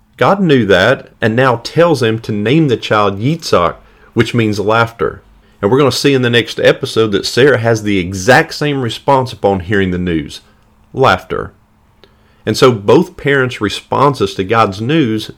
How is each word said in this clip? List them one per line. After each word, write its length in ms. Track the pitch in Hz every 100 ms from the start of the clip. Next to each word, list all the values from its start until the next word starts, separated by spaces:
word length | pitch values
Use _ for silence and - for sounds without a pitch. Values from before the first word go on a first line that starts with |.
| _ -
God 240 | 127 151
knew 240 | 180 135 101
that 440 | 90 107 135 - _
and 140 | 113
now 220 | 113 135 117
tells 460 | - 156 170 139
him 180 | 113 113
to 120 | -
name 360 | 107 107 156 151
the 80 | 107
child 420 | - 107 104 98
Yitzhak, 580 | 120 165 - 98 82 - - _ _
which 200 | 113 113
means 260 | 120 110 101
laughter. 600 | 98 113 113 - - - - _ _ _
And 100 | 101
we're 80 | 131
gonna 140 | 139
see 200 | 120 143
in 100 | 131
the 60 | 120
next 320 | 120 107 -
episode 520 | 127 151 127 110 110
that 120 | 101
Sarah 340 | - - 143 117
has 240 | 117 113
the 160 | 104 101
exact 540 | 87 95 92 131 156
same 300 | - 147 139
response 500 | 120 - - 135 123
upon 280 | - 101 95
hearing 320 | 85 101 95
the 60 | 90
news, 440 | 90 82 76 - - _ _ _ _
laughter. 600 | - 127 92 - - - - _ _ _ _ _ _ _ _
And 100 | -
so 160 | 107 135
both 460 | 113 104 131 175 -
parents' 460 | 147 143 127 -
responses 720 | 101 - - 110 143 120 98
to 100 | -
God's 380 | 95 113 104 95
news 480 | 117 165 123 110 -